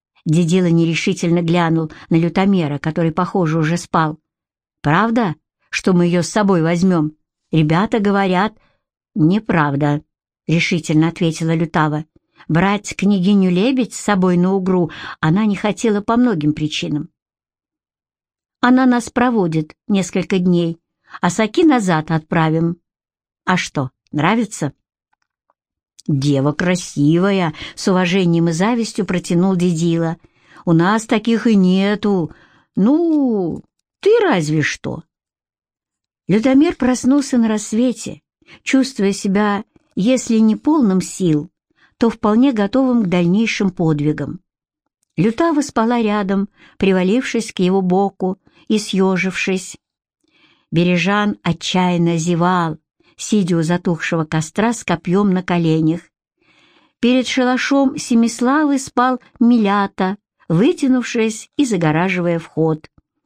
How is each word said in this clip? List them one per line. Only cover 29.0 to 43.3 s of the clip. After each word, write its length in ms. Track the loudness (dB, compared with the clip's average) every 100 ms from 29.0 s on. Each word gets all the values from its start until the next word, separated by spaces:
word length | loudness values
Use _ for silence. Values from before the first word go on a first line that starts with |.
| -4
протянул 480 | -4 -2 0 2 2
Дедила. 600 | 0 0 0 0 -2 -6 _ _ _ -10
«У 80 | 0
нас 340 | 2 2 0 0
таких 400 | -2 0 0 2
и 80 |
нету. 800 | 4 4 2 0 -2 -2 -2 -4 -8 _ _ _
Ну, 880 | 0 2 2 2 0 0 -2 -4 -6 -12 _ _ _
ты 100 | 2 2
разве 420 | 2 0 0 -2
что». 420 | -2 -4 -10 -10 -14 _ _ _ _ _ _ _ _ _ _ _ -2
Лютомер 500 | 0 4 4 4 2
проснулся 600 | 0 0 2 0 0 0
на 100 | 0
рассвете, 760 | -2 -4 -2 -2 -2 -10 -16 _ _ _ -16
чувствуя 500 | -2 0 0 -2 -2
себя, 520 | -2 -2 0 0 -2 -6 _ _ -4
если 420 | 0 0 0 2
не 180 | 2 2
полным 440 | 0 2 2 0
сил, 500 | -2 -4 0 0 -4 _ _ _ _ -2
то 100 | -2
вполне 420 | 0 0 2 2
готовым 500 | 2 0 0 0 0
к 60 | 0
дальнейшим 600 | 0 2